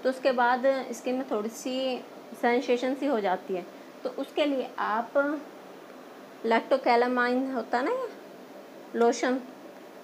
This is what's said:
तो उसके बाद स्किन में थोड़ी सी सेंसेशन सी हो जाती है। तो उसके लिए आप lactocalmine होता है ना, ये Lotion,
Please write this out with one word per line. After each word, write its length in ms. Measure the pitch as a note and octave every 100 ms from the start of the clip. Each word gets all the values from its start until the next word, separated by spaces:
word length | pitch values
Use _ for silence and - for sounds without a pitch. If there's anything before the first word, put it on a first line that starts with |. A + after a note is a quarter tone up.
तो 60 | B3+
उसके 220 | B3+ C#4
बाद 540 | B3 A#3+ B3+ C4 C4+ B3
स्किन 240 | A#3+ - B3+
में 120 | C4+
थोड़ी 180 | A3 G#3+
सी 540 | A3+ C4+ B3+ C4 B3 - - - -
सेंसेशन 540 | B3 A#3+ C#4 B3 C4 C#4
सी 100 | C#4+
हो 140 | B3
जाती 340 | G3 F#3 -
है। 120 | F#3 F#3 - - -
तो 60 | C4
उसके 360 | - C#4 - D4
लिए 240 | C4+ B3 -
आप 340 | G3+ G#3+ A#3+ C#4+ C#4+ D4 - - - - - - - - - - A3+
lactocalmine 1080 | A3+ A3+ C4+ C4+ A#3 B3 B3+ A#3+ B3 C4+ C4
होता 220 | A3 A#3+
है 80 | C#4
ना, 60 |
ये 160 | B4+ B4 - - - - - - - - A3+
Lotion, 440 | A#3 A#3 C4+ B3+ - - - - - -